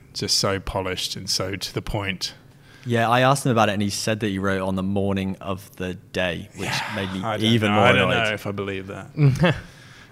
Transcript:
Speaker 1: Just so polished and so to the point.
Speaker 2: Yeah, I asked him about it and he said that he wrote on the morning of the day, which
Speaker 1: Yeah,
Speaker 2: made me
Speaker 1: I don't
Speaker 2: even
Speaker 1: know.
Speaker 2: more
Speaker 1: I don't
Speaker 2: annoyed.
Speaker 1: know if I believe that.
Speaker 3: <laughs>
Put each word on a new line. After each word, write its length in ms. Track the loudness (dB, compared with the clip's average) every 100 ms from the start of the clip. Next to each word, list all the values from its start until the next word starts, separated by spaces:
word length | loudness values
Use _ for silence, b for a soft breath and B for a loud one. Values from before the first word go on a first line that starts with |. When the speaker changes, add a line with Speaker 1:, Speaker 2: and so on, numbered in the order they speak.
| B
Speaker 1:
Just 240 | -6 -2 0
so 220 | 0 -2
polished 560 | -4 -4 -4 -4 -6 -8
and 120 | -4
so 280 | -4 -4 -6
to 180 | -6
the 80 | -6
point. 540 | -4 -4 -4 -4 -8 -12 -20 B B B -2
Speaker 2:
Yeah, 240 | 0 2
I 120 | 4
asked 220 | 4 4
him 80 | 4
about 160 | 4 4
it 40 |
and 80 | 2
he 80 | -2
said 300 | -2 -2 -2
that 80 | -2
he 100 | 0
wrote 240 | 0 0
on 140 | 0 -2
the 80 |
morning 520 | 0 0 0 0 -2 -4
of 340 | -6 -8 -10 -8
the 180 | -8 -8
day, 520 | -8 -4 -2 -4 -8 -8
which 120 | -6
Speaker 1:
Yeah, 220 | -4 -6 -6
Speaker 2:
made 160 | -6
me 120 | -4
Speaker 1:
I 140 | -4 0
don't 80 | 2
Speaker 2:
even 220 | 4 4
Speaker 1:
know. 40 | 6
Speaker 2:
more 80 | 6
Speaker 1:
I 60 |
don't 200 | 6 4
Speaker 2:
annoyed. 120 | 2 0
Speaker 1:
know 60 | -2
if 100 | -4
I 60 |
believe 340 | -6 -4 -6 -8
that. 680 | -12 -8 2 4 6 2 0
Speaker 3:
<laughs> 60 | B B B B B